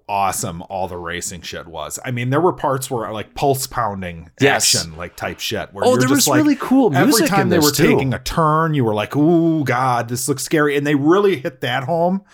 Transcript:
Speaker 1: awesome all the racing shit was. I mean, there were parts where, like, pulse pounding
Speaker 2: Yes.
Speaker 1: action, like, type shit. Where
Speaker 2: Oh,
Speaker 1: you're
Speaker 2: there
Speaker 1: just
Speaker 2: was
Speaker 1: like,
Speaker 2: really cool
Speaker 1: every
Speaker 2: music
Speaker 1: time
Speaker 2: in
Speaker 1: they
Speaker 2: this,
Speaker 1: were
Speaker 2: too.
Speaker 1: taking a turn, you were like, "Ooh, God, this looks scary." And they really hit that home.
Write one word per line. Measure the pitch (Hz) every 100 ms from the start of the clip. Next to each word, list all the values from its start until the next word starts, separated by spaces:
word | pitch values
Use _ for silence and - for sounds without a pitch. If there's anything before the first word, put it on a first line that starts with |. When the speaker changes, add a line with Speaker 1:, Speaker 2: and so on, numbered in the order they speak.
| -
Speaker 1:
awesome | 101 95 90 107 85
all | 85 95 92
the | 90
racing | 85 85 - 90
shit | 80 87 78
was. | 80 76 - -
I |
mean, | 123 120
there | 139
were | 175
parts | - 156 135 131
where, | 127 107
like, | 110 101
pulse | - 143 131 -
pounding | - 113 98 92 82 82 -
Speaker 2:
Yes. | 139 135 - 107
Speaker 1:
action, | 82 80
like, | 87 -
type | 98 87
shit. | - 107 82
Where | 95 -
Speaker 2:
Oh, |
Speaker 1:
you're | -
Speaker 2:
there | 254
Speaker 1:
just | 285
Speaker 2:
was | 285
Speaker 1:
like, | 302
Speaker 2:
really | 302 277
cool | - 262 240
Speaker 1:
every | 143 196
Speaker 2:
music | 302 320
Speaker 1:
time | 196
Speaker 2:
in | -
Speaker 1:
they | 175
Speaker 2:
this, | 147
Speaker 1:
were |
Speaker 2:
too. | 139 175
Speaker 1:
taking | - 131
a | 110
turn, | - - 160 156 165 151
you |
were | 113
like, | 104 104 135
"Ooh, | 151 170 165 160
God, | 135 123 131 120 117
this | 123 -
looks | 131
scary." | - 165 147 143
And | 143
they | 147
really | 143 185 202 165
hit | 165 -
that | 127 123 127
home. | 170 170 190 -